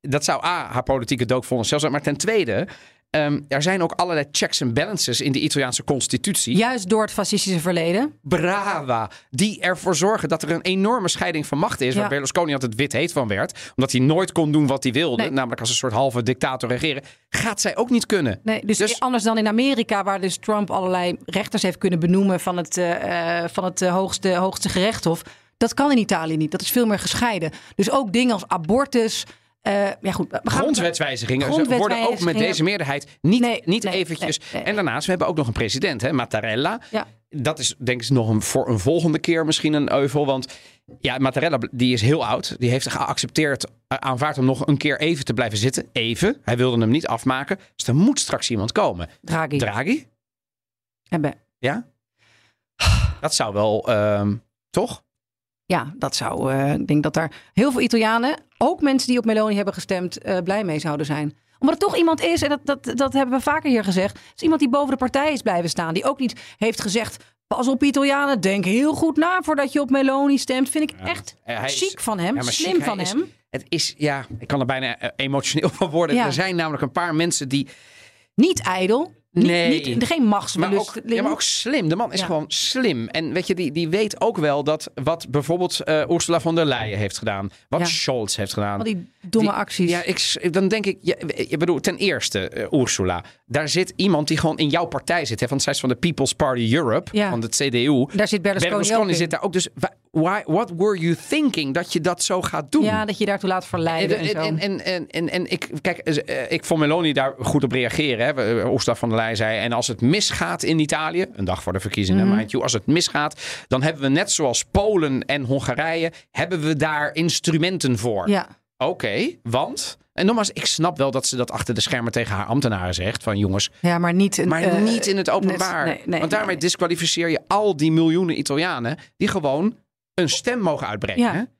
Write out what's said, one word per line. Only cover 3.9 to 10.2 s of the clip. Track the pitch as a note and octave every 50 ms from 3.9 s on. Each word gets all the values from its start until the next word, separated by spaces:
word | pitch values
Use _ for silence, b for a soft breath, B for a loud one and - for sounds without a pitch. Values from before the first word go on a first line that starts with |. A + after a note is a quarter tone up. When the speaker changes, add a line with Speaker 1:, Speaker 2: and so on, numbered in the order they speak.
| -
Speaker 1:
allerlei | - F3+ F3+ E3+ D3+ C#3+ C#3+
checks | - - A3 - - - D3+
and | B2 A2+
balances | B2 D#3 G3+ G#3+ E3+ - - A#2+ A2+
in | - C#3+ C3
de | C3
Italiaanse | - D3+ - C#3+ C3+ B2+ B2 - -
constitutie. | - D3 C3 - - - B2+ - G3+ F#3 - - - A#2+
Speaker 2:
Juist | F3+ A3 A#3+ C4 B3 F#3+ F3+
door | A3 A3 G#3+
het | G#3 -
fascistische | - G3+ - G#3 G3 - F#3+ F#3+ E3+
verleden. | D3+ F3+ F3+ E3+ E3 E3+ F3 G3 C4 D4+ - _ _
Speaker 1:
Brava, | C#3+ E3 E3+ D#3 F3 F#3+ G3+ G3 G3+ F#3+ D#3+ C#3+ C3 B2 A2+ A2 - B B B B
die | B B2+ F#3 G#3+ G3 -
ervoor | - F3+ F#3 D#3+ - F#3+ F3+
zorgen | C3+ D#3+ G3 A3 G3+